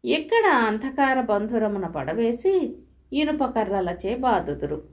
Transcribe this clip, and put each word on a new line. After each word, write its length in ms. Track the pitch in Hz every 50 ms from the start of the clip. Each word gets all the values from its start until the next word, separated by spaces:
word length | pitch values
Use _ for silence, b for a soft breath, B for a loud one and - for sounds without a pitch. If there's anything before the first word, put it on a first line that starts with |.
| -
ఇక్కడ 420 | - 285 320 302 - 440 466 440
అంధకార 720 | 392 311 247 226 220 214 220 240 269 262 - 277 269 262 262
బంధురమున 680 | 247 220 214 202 208 220 240 226 220 208 202 196 190
పడవేసి 880 | 165 170 156 131 143 165 226 233 226 240 240 - 370 392 370 294 - - - - _ _ _ _ _
ఇనుప 320 | - 277 311 294 302 - 277
కర్రలచే 720 | 254 254 226 214 190 196 196 185 175 175 175 - 190 233
బాదుదురు. 680 | 254 262 254 220 180 165 151 147 - - 147 151 147 - -